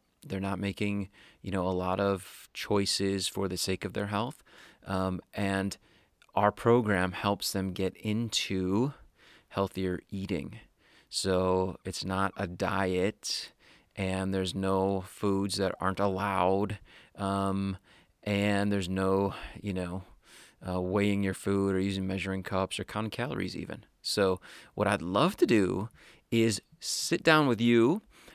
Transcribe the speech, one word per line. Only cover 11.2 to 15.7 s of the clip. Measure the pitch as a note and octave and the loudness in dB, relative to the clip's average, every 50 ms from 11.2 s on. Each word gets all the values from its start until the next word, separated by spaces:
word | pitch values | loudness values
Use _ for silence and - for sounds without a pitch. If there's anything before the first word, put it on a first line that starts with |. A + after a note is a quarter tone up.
| - G2 F#2 F2+ F#2 F#2 F#2 F#2 F#2 F#2+ F2+ - - | 0 0 2 2 2 2 2 2 0 0 -4 -8 -10
it's | F#2+ F#2 - - | -10 -8 -6 -4
not | F#2+ F#2+ F#2+ G2 G2 - | -2 0 0 0 -2 -2
a | - G2+ | -4 -6
diet, | F2 F2 F2 G2 F2+ F#2+ F#2+ G2 F#2 F2+ F2+ F2+ G#2 A2 - - - - - - - - _ _ - - - _ _ _ | -6 -4 -2 -2 0 0 0 0 0 2 2 0 0 -2 -4 -6 -6 -6 -6 -8 -10 -16 _ _ -20 -20 -20 _ _ _
and | - G2 F#2+ F#2+ F#2+ F#2+ F#2+ | -4 -2 -2 0 -2 -2 0
there's | F#2+ F#2+ F#2 F#2 - | 0 0 -2 -2 -2
no | F#2+ F#2+ F#2+ F#2+ F#2+ F#2+ G2 G2 F#2+ F#2+ | -2 0 2 2 2 2 2 0 -2 -4
foods | - - - - G2+ G2 G2 G2 G2+ F#2 | -8 -8 -2 0 2 2 2 0 0 0
that | F#2+ G2 F2+ | 0 0 -2